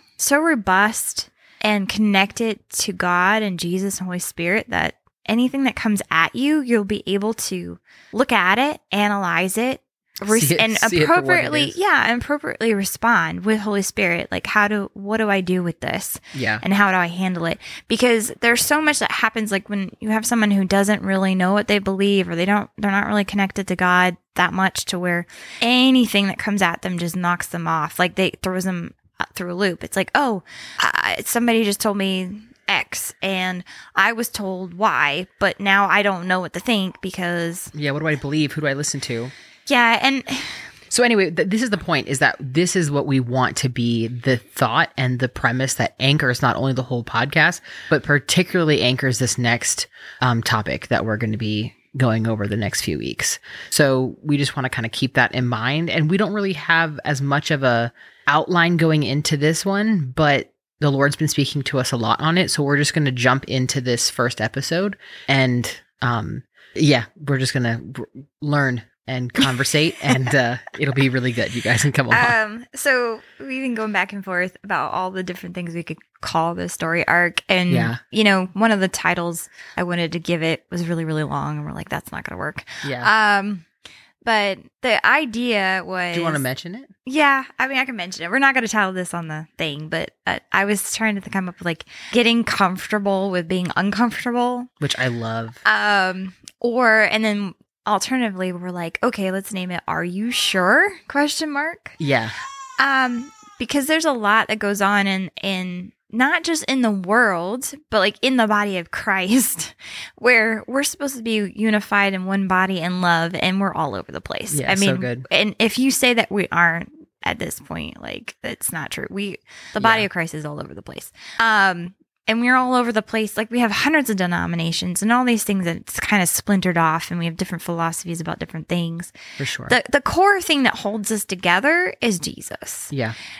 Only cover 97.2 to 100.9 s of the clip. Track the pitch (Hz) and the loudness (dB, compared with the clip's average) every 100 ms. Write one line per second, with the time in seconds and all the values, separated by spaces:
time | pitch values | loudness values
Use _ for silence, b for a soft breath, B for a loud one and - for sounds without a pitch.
97.2 | 220 208 196 - _ _ - 202 - 262 | 0 -2 -4 -10 _ _ -2 -2 0 -2
98.2 | 233 185 185 175 180 180 170 - 254 - | -2 -2 -6 -4 -8 -6 -8 -4 -4 -2
99.2 | 190 190 196 196 180 180 - 165 175 180 | -2 -4 -6 -8 -6 -6 -4 -4 -4 -4
100.2 | 226 247 - 190 180 269 392 | -4 -2 0 2 4 4 4